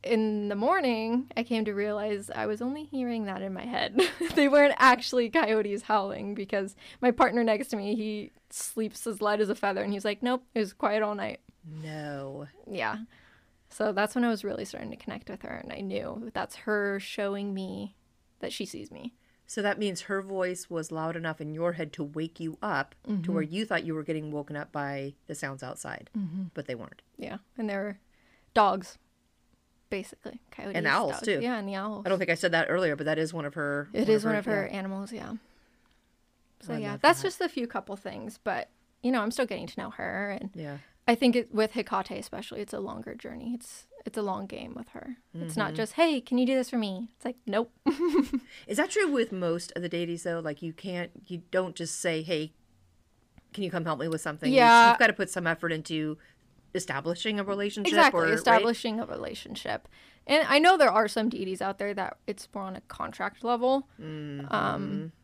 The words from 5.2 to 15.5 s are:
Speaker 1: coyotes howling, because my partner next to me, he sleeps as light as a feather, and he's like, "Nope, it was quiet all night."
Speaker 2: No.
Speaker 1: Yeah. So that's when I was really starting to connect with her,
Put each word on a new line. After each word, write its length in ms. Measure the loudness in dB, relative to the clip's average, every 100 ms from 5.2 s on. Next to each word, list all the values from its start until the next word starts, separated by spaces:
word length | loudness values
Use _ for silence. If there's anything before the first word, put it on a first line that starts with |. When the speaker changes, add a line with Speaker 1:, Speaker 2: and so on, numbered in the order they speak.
| 2
Speaker 1:
coyotes 520 | 2 4 2 2 -2
howling, 520 | 2 2 2 -4 -6
because 420 | -6 -2 -2 -2 -8 -20 2
my 100 | 2
partner 320 | 6 4 6
next 260 | 4 2 0
to 80 | -4
me, 200 | -2 -2
he 340 | -2 -4 -8 _ _
sleeps 540 | -10 -8 -4 -4 -4 -8
as 140 | -2
light 200 | 2 2
as 80 | 2
a 60 | 2
feather, 260 | 0 0
and 100 | -2
he's 120 | -2
like, 180 | -2 0
"Nope, 220 | 0 -2 -2
it 60 | -4
was 120 | -4
quiet 300 | -2 0 2
all 140 | 0 -2
night." 240 | -6 -8 _ _ -16 -12
Speaker 2:
No. 640 | -10 -8 -8 -8 -8 -10 -14 -16 -10
Speaker 1:
Yeah. 280 | -4 -4 -4 -10 -18 -20 _ _ _ _
So 240 | -2 -2
that's 220 | 2 0
when 100 | 2
I 40 | 0
was 160 | 0
really 200 | -4 -6
starting 260 | -6 -8 -10
to 60 | -10
connect 320 | -10 -12 -12
with 140 | -12
her, 140 | -12